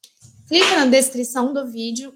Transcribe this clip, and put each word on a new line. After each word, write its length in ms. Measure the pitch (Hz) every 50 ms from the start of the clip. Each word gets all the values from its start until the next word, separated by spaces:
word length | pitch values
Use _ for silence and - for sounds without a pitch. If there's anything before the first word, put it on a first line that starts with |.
| - _ _ _ - - _ - _ -
clica 280 | 311 359 392 381 381
na 100 | 311 269
descrição 640 | 247 254 269 254 262 - 247 240 - - 254 240 277
do 180 | 277 277 262 240
vídeo 420 | 226 226 226 233 226 247 277 262 269